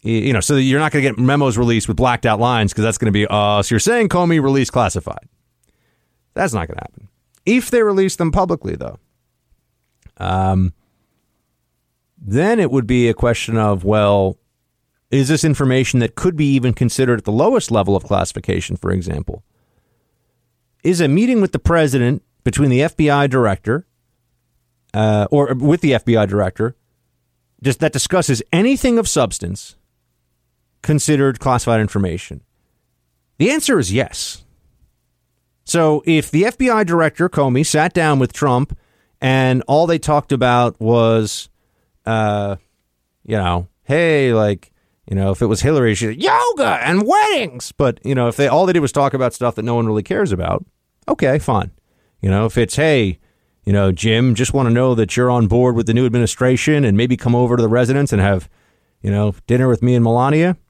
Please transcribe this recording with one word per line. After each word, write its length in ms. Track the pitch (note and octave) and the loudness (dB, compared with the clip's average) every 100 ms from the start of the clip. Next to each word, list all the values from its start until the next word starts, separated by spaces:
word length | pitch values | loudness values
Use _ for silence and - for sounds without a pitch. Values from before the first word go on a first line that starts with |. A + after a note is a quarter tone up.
y-, 80 | - | -2
you 220 | A2+ A#2 | -2 0
know, 80 | A#2 | -2
so 160 | - C#3+ | 0 0
you're 240 | C3 C3+ | 2 0
not 100 | D#3 | 0
gonna 120 | D3 | 0
get 160 | C3+ G#2+ | -2 0
memos 380 | B2+ C#3+ C#3 A2+ | 0 2 0 0
released 300 | A#2+ A#2 - | 0 0 -2
with 100 | F#2+ | 0
blacked 300 | B2+ A#2+ - | 0 2 0
out 140 | G#2 | 0
lines, 340 | A#2 A#2+ G2+ | 0 0 0
'cause 80 | - | 0
that's 160 | A2+ G#2+ | -2 0
gonna 140 | A2+ | 0
be, 160 | G2+ G#2 | 0 0
uh, 320 | G#2 G#2 G#2 | 0 0 0
so 120 | G2 | 0
you're 60 | A2+ | 0
saying 280 | G3+ A#3+ A3 | 0 0 0
Comey 340 | F3 F3 E3 | 0 2 2
released 300 | C#3 C#3 B2+ | 2 0 0
classified. 560 | B2+ A2 G2 - - - _ _ _ _ _ _ _ _ _ _ | 0 -2 -2 -8 -14 -18 _ _ _ _ _ _ _ _ _ _
That's 180 | - F3+ | -6 -4
not 140 | A2 E2 | -4 -6
gonna 140 | - | -10
happen. 280 | - - - _ _ _ - | -14 -20 -20 _ _ _ 0
If 240 | B3 - | 0 0
they 140 | A#3+ | 0
release 320 | G#3+ F#3+ F#3+ - | 2 2 0 0
them 160 | E3+ | -2
publicly, 420 | E3 F#3 E3+ F#2+ | 0 -2 -2 -6
though, 240 | D#2 B1 - _ _ _ _ _ _ _ _ _ _ - _ | -10 -10 -14 _ _ _ _ _ _ _ _ _ _ -20 _
um, 560 | F#2 F#2 F#2+ F#2+ F#2 - _ _ _ _ _ _ _ _ _ _ _ _ _ _ | -4 -2 0 0 0 -4 _ _ _ _ _ _ _ _ _ _ _ _ _ _
then 380 | G#2 A2+ F#3+ A#3 | -4 0 2 2
it 140 | E3 | 2
would 160 | C3 A2+ | 0 0
be 200 | B2 A#2+ | 2 2
a 60 | |
question 420 | A2 A#2+ A#2 - A2+ | 2 0 0 -2 0
of, 280 | G#2+ G2 | 0 0
well, 520 | F#2 G#2+ G2+ G2+ F#2+ - _ _ _ _ _ _ _ | 0 2 4 2 0 -4 _ _ _ _ _ _ _
is 160 | C3+ C3+ | -2 0
this 160 | D#3 | 0
information 560 | E3 C#3 C3+ C3 B2+ B2+ | 0 0 2 2 2 0
that 160 | A#2 - | -2 -2
could 180 | F3+ | -4
be 180 | D#3+ D3 C#3 | 0 0 2
even 180 | B2 | 0
considered 460 | A2+ B2 - C3 A#2 | 0 -2 0 0 0
at 40 | |
the 60 | G2+ | 0
lowest 400 | A2 F3+ B3 - | 0 2 2 0
level 240 | A2+ F#2+ | 0 2
of 80 | G2 | 0
classification, 720 | - G2 - - - F#2+ - - | 0 -2 -2 -6 -4 -4 -4 -6
for 140 | F2+ | -4
example? 540 | F#2 E2+ D2 - - - _ _ _ _ _ _ _ _ _ _ _ _ _ | -4 -4 -8 -8 -12 -16 _ _ _ _ _ _ _ _ _ _ _ _ _
Is 160 | D#3 F3 | -2 0
a 80 | D#3+ | 2
meeting 320 | D3+ A#3+ A#3+ | 2 2 2
with 100 | F#3+ | 0
the 80 | - | -2
president 640 | - E3+ D3+ C3 A#2+ C#3+ _ _ | 0 2 2 2 0 -2 _ _
between 260 | - B2 C#3 | -4 0 2
the 120 | B2+ | 2
F 140 | D#3 - | 0 0
B 140 | D3+ | 2
I 160 | C#3+ C#3+ | 2 2
director, 580 | C3 A2+ F#2+ - B2+ - _ _ _ _ _ _ _ _ _ _ | 2 0 -2 -4 -6 -6 _ _ _ _ _ _ _ _ _ _
uh, 320 | G#2 A2 G#2+ G#2 | -2 0 2 2
or 220 | D3 C#3+ | 0 0
with 280 | B2+ C#3+ E3+ | 0 0 2
the 120 | D#3 | 2
F 120 | A#2+ | 0
B 120 | - A2+ | 2 0
I 80 | |
director, 520 | G#2 G2+ F#2+ - A2+ - _ _ _ _ _ _ _ _ | 2 0 -2 -2 -6 -6 _ _ _ _ _ _ _ _
just 180 | - B2+ | -4 0
that 120 | D#3 | -2
discusses 520 | C#3 - F3+ D#3+ A#2+ - | -2 -2 -2 0 -2 0
anything 440 | E3+ A3+ C#4 - A#3 | 0 2 2 0 0
of 120 | G#3 | 0
substance 680 | - A#2 - F2 F#2+ - - _ _ _ _ _ _ _ _ _ _ | 0 -2 -4 -10 -10 -14 -20 _ _ _ _ _ _ _ _ _ _
considered 600 | - D3+ - D3 C3+ B2 | -2 -2 2 2 2 0
classified 400 | C#3 B2 - A2+ | -2 -2 0 0
information? 640 | G#2+ G#2 F#2+ F2 - C#2 _ _ _ _ _ _ _ _ _ _ | 0 -2 -4 -6 -12 -20 _ _ _ _ _ _ _ _ _ _
The 120 | F3 | 0
answer 300 | D4+ D4 A3+ | 0 0 0
is 120 | G2+ | 0
yes. 520 | G#2+ - - - - _ _ _ _ _ _ _ _ _ _ _ _ | -2 -4 -8 -12 -14 _ _ _ _ _ _ _ _ _ _ _ _
So 400 | - E3+ D#3+ D3+ - | -6 0 2 0 0
if 240 | D#3+ - | 0 0
the 160 | D3+ G#3 | 0 0
F 100 | - | 0
B 140 | B3+ | 0
I 140 | A3 | 0
director, 440 | G3 E3+ D#3+ - F3 | 0 0 0 0 -2
Comey, 380 | - C#3 B2 D#3 | 0 0 0 0
sat 260 | D3+ D3+ | 0 0
down 280 | F3 D#3 C#3+ | 0 0 2
with 120 | B2+ | 0
Trump 440 | - D3 B2 C#3+ - _ _ _ _ | -2 0 0 -2 -8 _ _ _ _
and 420 | C3+ C3 C3 B2+ - | 0 2 2 0 0
all 220 | C#3+ E3+ | 0 2
they 100 | E3 | 0
talked 320 | - D3 - | 0 -2 0
about 500 | C3 B2 A#2+ A#2+ - | 0 2 2 0 0
was, 680 | A2 A#2 A2+ A2+ G#2+ - - _ _ _ _ _ - | 0 2 4 2 0 -6 -14 _ _ _ _ _ -6
uh, 480 | A2+ G#2+ G#2 G2+ F#2+ _ _ _ _ _ _ | -2 -2 -2 -4 -8 _ _ _ _ _ _
you 120 | - G#2+ | -6 -2
know, 300 | F#2 F2 F2+ _ | 0 -2 -6 _
hey, 500 | - D3 E3+ D3+ C3+ | -4 -2 0 0 2
like, 380 | A2+ G#2 G2 _ _ _ _ - | 2 0 -2 _ _ _ _ -6
you 60 | F#2+ | -2
know, 140 | F#2+ | -2
if 120 | F#2+ | 0
it 40 | A#2 | 0
was 160 | A2 | 0
Hillary, 320 | C#3 D3+ A#2+ | 0 2 2
she's 160 | G2+ A2+ | 0 -4
like, 120 | B2 | -4
"Yoga 640 | A#3 - B4 F#4 A#3+ C3 B2 | -2 0 0 -2 -2 -2 0
and 200 | F3+ G#3+ | 0 2
weddings." 640 | G4 G#4+ F4+ G3+ B2 - | 2 2 -2 -4 -10 -16
But, 260 | - C3+ - | -2 -2 -2
you 100 | - | -4
know, 140 | C3+ A#2+ | -2 -2
if 80 | A2+ | 0
they, 100 | C#3+ | 0
all 200 | C#3 F#3 | 2 2
they 80 | |
did 60 | F3 | 0
was 120 | C#3+ | -2
talk 200 | - C#3 | 0 -2
about 220 | C3 B2+ | 0 -4
stuff 200 | - B2 | -2 -6
that 100 | A2+ | -4
no 100 | A2+ | -4
one 120 | A#2+ A2+ | -2 0
really 160 | G#2+ | -2
cares 300 | G2+ F#3+ G3 | -2 -2 -2
about, 340 | F#2 E2 F#2 - _ _ _ - | -2 -2 -4 -6 _ _ _ -6
okay, 300 | - C#3 C#3+ | -2 0 0
fine. 320 | - A2+ - - _ _ _ _ | 0 -2 -4 -12 _ _ _ _
You 80 | G2 | -2
know, 160 | G2 | 0
if 140 | A2 A#2+ | 0 0
it's, 180 | A2+ - | -2 0
"Hey, 420 | D#3 C#3+ G2+ F2 _ _ _ _ | 0 2 0 -4 _ _ _ _
you 80 | - | -2
know, 180 | G2+ F#2+ | 2 2
Jim, 440 | F2+ A2 A2+ B2+ | 0 0 2 2
just 180 | A2 B2+ | 0 -2
wanna 160 | C#3 A#2+ | 0 0
know 260 | A#2 C3 | 2 2
that 220 | A#2+ G#2+ - | 2 0 0
you're 140 | B2+ | 0
on 160 | B2 G#2+ | 2 2
board 300 | A#2 B2+ A#2 | 2 2 0
with 100 | A2 | 0
the 80 | |
new 100 | A2+ | 0
administration 800 | B2+ A#2 A2+ - B2+ B2+ - D3+ | 2 0 -2 0 0 0 0 0
and 100 | C3 | 2
maybe 220 | G2+ B2 B2 | 2 0 0
come 180 | B2 | 0
over 220 | A#2+ B2 A#2+ | 2 2 2
to 60 | |
the 80 | A2+ | 2
residence 420 | A#2+ A#2+ C3+ C#3+ | 2 2 0 0
and 80 | G#2 | 0
have, 300 | F#2+ F#2+ - _ _ _ _ _ | 2 0 -4 _ _ _ _ _
you 100 | G2+ | -4
know, 240 | G2+ G#2 F#2+ - | -2 -2 -4 -2
dinner 200 | B2 C3 | 0 2
with 160 | A#2 | 2
me 120 | A#2+ | 2
and 100 | B2 | 2
Melania." 540 | A#2 A#2+ C3 D3+ F3 F3 _ | 2 2 2 2 0 -2 _